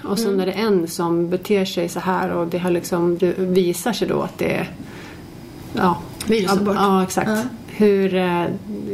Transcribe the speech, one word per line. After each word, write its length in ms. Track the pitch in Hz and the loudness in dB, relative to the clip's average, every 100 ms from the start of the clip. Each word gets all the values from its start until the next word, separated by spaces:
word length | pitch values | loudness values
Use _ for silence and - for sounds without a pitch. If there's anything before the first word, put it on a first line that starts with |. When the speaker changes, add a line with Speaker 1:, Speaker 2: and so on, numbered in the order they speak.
Speaker 1:
och 140 | - 202 | -4 0
sen 100 | 220 | 0
Speaker 2:
Mm. 120 | 196 | 2
Speaker 1:
är 60 | 185 | 0
det 60 | |
en 360 | 190 226 190 165 | 0 2 2 2
som 420 | - 170 170 170 | -2 0 2 0
beter 340 | 180 180 202 | -2 0 2
sig 240 | 190 180 170 | 2 -2 -2
så 120 | 180 | -2
här 300 | 180 180 180 | -2 0 0
och 160 | 175 170 | -2 -2
det 120 | 175 | -2
har 120 | 180 | 0
liksom, 480 | 175 - 175 175 175 | 0 0 0 2 2
det 200 | 180 175 | 2 2
visar 540 | 185 180 175 170 247 | 2 2 2 0 -2
sig 160 | - 185 | 0 0
då 140 | 147 | 0
att 160 | 139 - | -2 -2
det 140 | 170 - | -2 -2
är, 140 | - - - - - - - - - - - | -4 -8 -14 -16 -16 -16 -18 -18 -16 -16 -10
ja. 260 | - 190 175 - - - | 0 0 0 -6 -8 0
Speaker 2:
Virusabort. 480 | 220 185 196 202 196 | 2 2 2 2 2
Speaker 1:
Ja, 260 | 196 190 | 4 4
exakt. 260 | 185 - - | 2 0 0
Speaker 2:
Ja. 120 | 214 247 - - | 0 -2 -8 -6
Speaker 1:
Hur, 460 | - 208 196 190 | 4 6 6 4
eh, 300 | 185 180 175 170 190 202 202 208 | 2 2 0 0 -4 -6 -8 -6